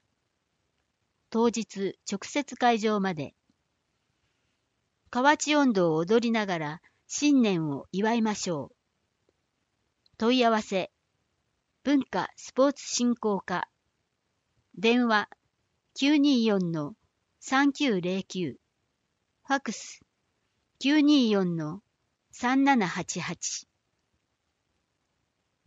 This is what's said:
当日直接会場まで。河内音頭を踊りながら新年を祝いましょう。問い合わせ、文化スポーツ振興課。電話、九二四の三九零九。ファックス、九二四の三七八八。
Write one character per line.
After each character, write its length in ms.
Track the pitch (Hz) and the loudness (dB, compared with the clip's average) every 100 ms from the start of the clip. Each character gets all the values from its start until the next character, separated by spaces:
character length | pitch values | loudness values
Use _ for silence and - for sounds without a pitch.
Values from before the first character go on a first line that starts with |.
| _ _ _ _ _ _ _ _ _ _ _ _ _ | _ _ _ _ _ _ _ _ _ _ _ _ _
当 180 | 226 233 | 0 0
日 500 | 226 208 196 196 - - | 0 -8 -8 -8 -8 -10
直 100 | 196 | -10
接 320 | - 294 277 254 | -6 -6 -6 -2
会 220 | 247 226 | 0 0
場 220 | 220 214 | 0 -2
ま 140 | 190 | -2
で。 200 | 156 127 _ _ _ _ _ _ _ _ _ _ _ _ _ _ _ _ _ - | -4 -10 _ _ _ _ _ _ _ _ _ _ _ _ _ _ _ _ _ -8
河 220 | 240 269 | 0 2
内 220 | 302 285 | 2 2
音 180 | 294 269 | 2 4
頭 200 | 196 170 | 4 2
を 40 | 156 | 2
踊 240 | 175 226 | 2 2
り 120 | 233 | 2
な 120 | 226 | -2
が 140 | 196 175 | -2 -4
ら 240 | 147 160 _ _ - | -4 -10 _ _ -12
新 340 | - 294 269 | -2 2 4
年 300 | 220 175 156 | 4 2 -2
を 160 | 139 - | -6 -6
祝 220 | 180 220 | -2 0
い 80 | 233 | 0
ま 120 | 220 | 0
し 160 | 208 185 | -2 -4
ょ 220 | 151 - | -6 -8
う。 40 | _ _ _ _ _ _ _ _ _ _ _ _ _ _ - | _ _ _ _ _ _ _ _ _ _ _ _ _ _ -4
問 200 | 226 254 | 0 2
い 60 | |
合 60 | 233 | 2
わ 100 | 214 | 0
せ、 300 | - 190 - _ _ _ _ _ _ _ _ _ | -2 -4 -6 _ _ _ _ _ _ _ _ _
文 200 | 262 285 | 0 0
化 280 | 247 185 - - | 0 -6 -6 -10
ス 160 | - | -10
ポ 160 | - 277 | 0 0
ー 40 | |
ツ 120 | 277 | 0
振 300 | - - 240 | -8 -2 -2
興 260 | 233 214 190 | -2 -2 -4
課。 280 | - 175 - _ _ _ _ _ _ _ _ _ _ - | -4 -8 -8 _ _ _ _ _ _ _ _ _ _ -2
電 300 | 220 240 240 | 2 2 2
話、 220 | 214 - - _ _ _ _ _ | 0 -2 -12 _ _ _ _ _
九 220 | - 277 302 | -2 2 4
二 280 | 285 254 | 4 4
四 280 | 226 202 175 | 2 2 0
の 220 | 165 147 - _ _ _ _ | -4 -6 -12 _ _ _ _
三 320 | - 262 285 | -4 2 2
九 280 | - 285 190 | 2 0 0
零 220 | 175 190 | -2 -4
九。 340 | - 185 156 - _ _ _ _ _ _ _ _ - | -6 -6 -6 -8 _ _ _ _ _ _ _ _ -4
フ 60 | |
ァ 40 | 269 | -4
ッ 40 | |
ク 120 | 240 | -4
ス、 280 | - - - _ _ _ _ _ _ _ - | -10 -12 -20 _ _ _ _ _ _ _ -6
九 220 | 269 311 | 0 4
二 300 | 294 294 233 | 6 4 4
四 260 | 202 180 165 | 2 0 -2
の 260 | 151 190 _ _ _ _ _ | -6 -10 _ _ _ _ _
三 340 | - 247 262 | -6 0 2
七 240 | 277 254 175 | 4 4 2
八 320 | 180 165 175 | -4 -8 -8
八。 480 | 151 170 - - - _ _ _ _ _ _ _ _ _ _ _ _ _ _ _ _ _ _ _ | -8 -8 -8 -10 -14 _ _ _ _ _ _ _ _ _ _ _ _ _ _ _ _ _ _ _